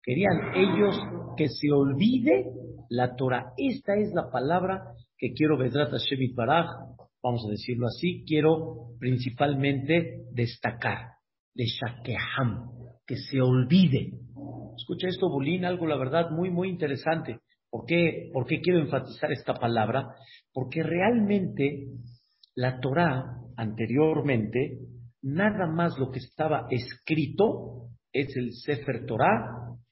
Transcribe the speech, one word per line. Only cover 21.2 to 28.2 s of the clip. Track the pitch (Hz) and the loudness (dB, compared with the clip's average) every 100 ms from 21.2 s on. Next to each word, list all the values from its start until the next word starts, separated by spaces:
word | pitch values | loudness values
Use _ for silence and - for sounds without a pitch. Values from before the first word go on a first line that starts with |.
| 202 202 185 - 139 - - - - - _ _ _ | 4 2 0 0 0 0 -10 -14 -16 -20 _ _ _
la | - 127 127 | -2 -2 0
Torah, | 135 143 170 127 - - - - | 0 2 2 2 -4 -12 -14 -6
anteriormente, | 110 107 110 127 156 156 139 120 104 123 139 - - - - _ | -6 -2 0 4 4 4 2 2 2 -2 -2 -6 -14 -18 -20 _
nada | 135 156 208 208 175 | -4 0 2 2 -2
más | 160 170 131 | 0 0 0
lo | 123 | -4
que | 123 | -4
estaba | - - 156 139 - | -12 -4 0 0 0
escrito | 123 - - - 156 139 160 208 131 - - - - _ | -4 -4 -12 -2 0 0 2 2 2 -10 -14 -18 -20 _
es | 139 | -2